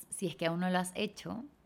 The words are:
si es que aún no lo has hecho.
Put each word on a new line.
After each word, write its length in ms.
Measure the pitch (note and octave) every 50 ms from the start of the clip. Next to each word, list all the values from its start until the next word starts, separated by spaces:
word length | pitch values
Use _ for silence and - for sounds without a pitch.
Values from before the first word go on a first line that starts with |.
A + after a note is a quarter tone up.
| - -
si 160 | - - G3
es 80 | E3+ D3+
que 120 | - E3
aún 140 | E3 E3 F3
no 100 | F3+ F#3
lo 80 | F3+ F3+
has 140 | F#3 F#3 -
hecho. 480 | - G#3+ G#3+ G#3 - - E3 F#3+ A#3 C4+ D4 - - _